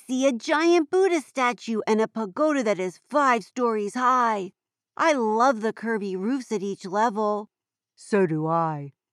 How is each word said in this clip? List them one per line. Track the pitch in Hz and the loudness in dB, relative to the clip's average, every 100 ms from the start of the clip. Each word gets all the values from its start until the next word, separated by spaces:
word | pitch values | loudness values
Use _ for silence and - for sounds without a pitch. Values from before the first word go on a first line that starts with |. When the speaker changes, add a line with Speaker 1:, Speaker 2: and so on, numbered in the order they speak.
| - | -2
Speaker 1:
see | 254 | 0
a | 269 | 0
giant | 233 285 302 339 349 294 | 0 -2 0 4 4 4
Buddha | 370 381 339 | 2 2 0
statue | - - 247 233 - 220 | -4 -4 -2 -4 -6 -4
and | - 214 | 0 2
a | 220 | 0
pagoda | 220 214 220 311 285 | -4 -6 0 0 2
that | 214 185 | 0 0
is | 185 - - | -4 -8 -4
five | 294 277 233 | 0 2 0
stories | - - 240 220 202 | -2 -2 -2 -2 -4
high. | 247 247 254 233 208 185 _ _ _ _ - | -2 0 2 2 -2 -6 _ _ _ _ -2
I | 320 | 0
love | 285 220 220 247 220 | 2 2 2 2 2
the | 220 | -2
curvy | - 220 220 196 185 | -4 -4 -4 -4 -4
roofs | 202 269 240 | -2 -4 -4
at | 214 | -6
each | 196 190 | -4 -8
level. | 196 202 233 208 214 208 214 _ _ _ _ _ | -4 0 0 0 -2 -2 -6 _ _ _ _ _
Speaker 2:
So | - 208 | -2 2
do | 180 156 160 | 2 0 0
I. | 165 165 147 143 _ _ | 0 -2 -4 -10 _ _